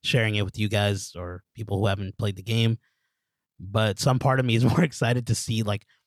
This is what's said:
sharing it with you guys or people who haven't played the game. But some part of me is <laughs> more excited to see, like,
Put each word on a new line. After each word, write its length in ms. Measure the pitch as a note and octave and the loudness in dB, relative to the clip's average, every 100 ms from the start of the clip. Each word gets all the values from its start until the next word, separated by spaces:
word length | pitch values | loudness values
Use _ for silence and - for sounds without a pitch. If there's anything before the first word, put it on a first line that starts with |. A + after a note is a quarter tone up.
sharing 320 | - B2+ A2 G#2+ | 0 2 2 0
it 60 | F#2+ | -2
with 120 | - | -2
you 100 | G#2+ | -2
guys 420 | G#2+ G#2 G2 - | 0 0 0 -6
or 280 | F2+ F2 F2+ - | -10 -10 -12 -14
people 240 | - G#2+ G2 | -14 -6 -2
who 80 | G#2 | 0
haven't 300 | G2 G2 - | -2 -4 -6
played 200 | G#2 F#2+ | -6 -6
the 60 | |
game. 360 | F#2+ A2+ A2+ A2+ _ _ _ _ _ _ _ - | -4 0 0 0 _ _ _ _ _ _ _ -18
But 380 | F#2+ G#2+ A2 - | -4 0 0 0
some 200 | C#3+ C3 | 0 2
part 220 | C#3 C3 | 2 2
of 60 | B2+ | 2
me 80 | |
is 100 | A2+ | 4
<laughs> 0 | |
more 180 | A#2+ A#2 | 4 4
excited 440 | E3+ - A#2 B2 A#2+ | 2 0 0 0 0
to 80 | |
see, 280 | A2+ - A2 | -2 -2 -2
like, 220 | G#2 G2+ - _ | 0 -2 -6 _